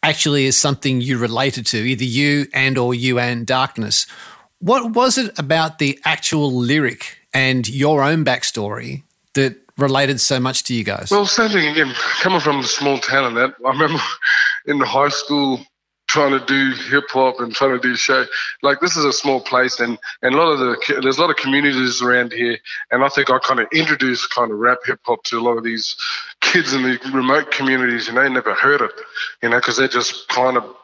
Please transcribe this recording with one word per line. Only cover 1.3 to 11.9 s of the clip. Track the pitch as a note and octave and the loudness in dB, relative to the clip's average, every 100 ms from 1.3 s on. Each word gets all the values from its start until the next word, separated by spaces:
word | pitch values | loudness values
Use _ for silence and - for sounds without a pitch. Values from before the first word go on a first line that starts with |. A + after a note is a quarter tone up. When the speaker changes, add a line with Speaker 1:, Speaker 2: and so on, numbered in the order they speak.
| A2+ C3+ B2+ A2+ | 0 -2 -2 -4
Speaker 1:
to, | A2+ | -2
either | A#2 B2 | -2 -2
you | B2+ A#2+ C#3+ C#3+ C#3 | -2 0 2 0 0
and | C3+ C3+ C3 | 0 0 2
or | B2 | 0
you | B2 B2+ B2 | 0 0 0
and | A#2+ A#2+ A2+ | 0 -2 -2
Darkness. | C3 C3+ - G#2+ - - - - - _ _ | 0 0 -2 -2 -2 -2 -10 -20 -20 _ _
What | F3 C4 A#3+ | 0 0 2
was | A3 B3+ B3 | 2 2 2
it | A#3 - | -2 -6
about | C#3 D#3+ D#3+ D#3 | 0 0 0 0
the | C#3+ C#3 | -2 0
actual | D#3 D#3 - D#3 C#3+ | -2 -2 -2 0 0
lyric | B2+ A#2+ D3+ C3+ G2+ - - _ | 0 2 2 0 -4 -12 -16 _
and | C#3+ C3 C3 A2 | 0 2 0 -2
your | C3+ C#3+ D3+ | 0 2 4
own | C#3 E3 | 2 2
backstory | C#3+ B2 - A#2+ G#2 G#2+ A#2+ C3+ _ _ _ | 2 0 -2 -4 -6 -6 -10 -12 _ _ _
that | - C3+ A2 _ - | 0 0 -2 _ -2
related | C#3 C3+ C#3 C3 | 0 2 2 0
so | - C3+ | 0 0
much | B2+ B2+ | 0 -2
to | - | -2
you | A#2+ | -2
guys? | G#2 G2+ F#2+ | -2 -4 0
Speaker 2:
Well, | G3+ G3+ | 2 2
same | - A3+ | 2 2
thing | G3+ D#3 | 2 2
again. | D3+ C#3 | 2 0